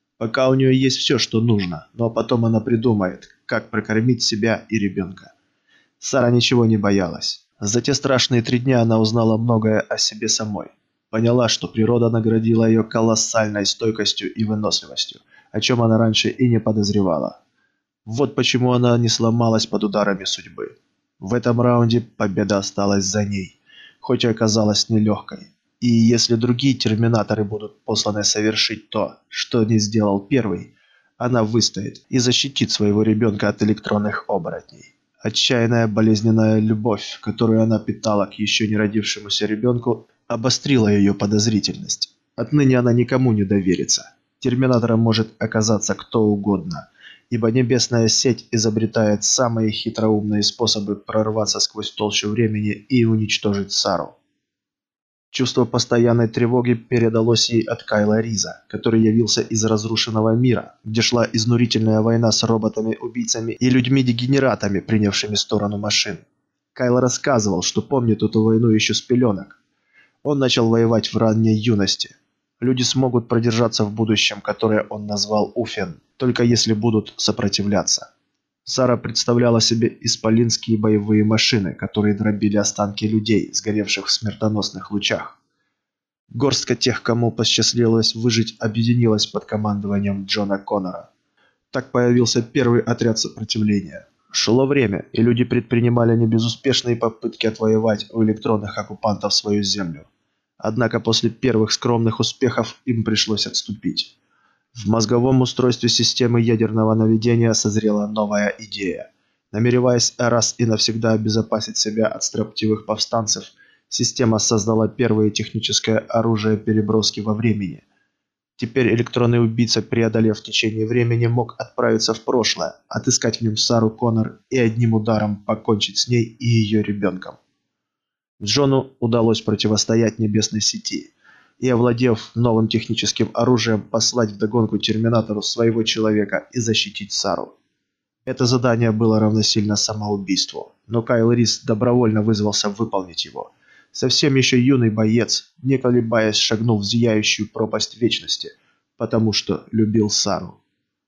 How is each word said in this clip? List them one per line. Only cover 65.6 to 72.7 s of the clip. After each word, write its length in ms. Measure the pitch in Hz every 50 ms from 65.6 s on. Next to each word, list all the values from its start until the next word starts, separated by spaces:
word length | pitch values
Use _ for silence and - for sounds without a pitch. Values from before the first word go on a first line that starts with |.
| 104 101 104
машин. 400 | 101 104 107 107 - - 107 90 - - _ _ _ _ _ _ _ _ _ _
Кайл 260 | - 127 123 123 123
рассказывал, 640 | 123 123 - - - 151 135 117 104 104 95 90
что 200 | 90 - - 107
помнит 420 | - - 139 131 120 113 107 - 113
эту 200 | 107 - 113 110
войну 280 | 113 110 113 120 117
ещё 220 | 107 107 - - 104
с 80 | -
пелёнок. 600 | - - 123 123 131 113 98 92 95 - - _ _ _ _ _ _ _ _ _ _ _ _ _
Он 160 | _ 143 147
начал 300 | 139 135 123 - 127 117
воевать 460 | 113 113 117 117 113 117 110 - - -
в 40 |
ранней 380 | 110 113 110 107 113 110 110 110
юности. 640 | 107 107 123 110 101 98 - - - - - - _ _ _ _ _ _ _ _ _
Люди 240 | 120 127